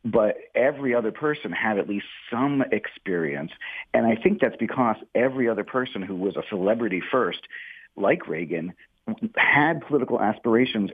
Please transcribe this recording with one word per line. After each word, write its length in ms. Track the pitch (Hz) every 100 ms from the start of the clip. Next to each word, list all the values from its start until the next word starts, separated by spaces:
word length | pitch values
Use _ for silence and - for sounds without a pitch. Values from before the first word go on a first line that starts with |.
but 320 | 120 110 107 - -
every 380 | - 131 139 139
other 180 | 120 110
person 400 | - 151 147 104
had 260 | 98 113 101
at 100 | 92
least 180 | 101 - - -
some 340 | 120 139 139 -
experience. 800 | 104 - - - 87 78 71 78 - - - -
And 120 | 120 113
I 100 | 113
think 240 | 185 208
that's 160 | 120 -
because 400 | 113 131 120 107 -
every 340 | 113 131 131 117
other 140 | 107
person 380 | 101 131 127 101
who 140 | 95 92
was 200 | 95 -
a 60 | -
celebrity 520 | 101 95 117 113 90 -
first, 280 | 131 95 - - - - - - -
like 300 | 101 170 -
Reagan, 460 | 80 82 85 87 - _ _ - 110 113 -
had 460 | - 143 147 165 -
political 340 | 147 123 117
aspirations 680 | 104 107 117 113 127 113 95